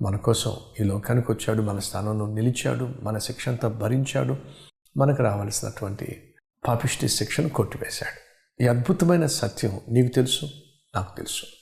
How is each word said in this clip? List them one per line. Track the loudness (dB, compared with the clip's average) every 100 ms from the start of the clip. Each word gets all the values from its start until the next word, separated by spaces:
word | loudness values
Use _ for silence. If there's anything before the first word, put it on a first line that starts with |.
మన | -2 0
కోసం | 2 2 0 -6 -10 -2
ఈ |
లోకానికి | 0 0 2 2 2
వచ్చాడు, | 0 0 0
మన | 0 -2
స్థానంలో | -4 -4 -2 -2 -2
నిలిచాడు, | 0 0 0 -2 -2 -4 -6
మన | -6 -4
శిక్ష | -6 -6 -4
అంతా | -2 -2
భరించాడు, | -2 0 0 0 0 -2 -2 -8 -20 -20 _ _ 2
మనకు | 2 4
రావాల్సినటువంటి | 2 2 -2 -4 -6 -6 -8 -6 -8 -10 -16 _ _ _ 0
పాపిష్టి | 0 0 0 0
శిక్షను | 0 0 0 0
కొట్టివేశాడు. | 0 -2 -4 -8 -8 -8 -10 -18 _ _ 2
ఈ | 4
అద్భుతమైన | 4 2 4 6 6 4
సత్యం | 0 -2 -2 -2 -4 2
నీకు | 4 6
తెలుసు, | 4 2 0 -4 -12 -20 _ _
నాకు | -6 -6 -8
తెలుసు. | -8 -8 -10 -18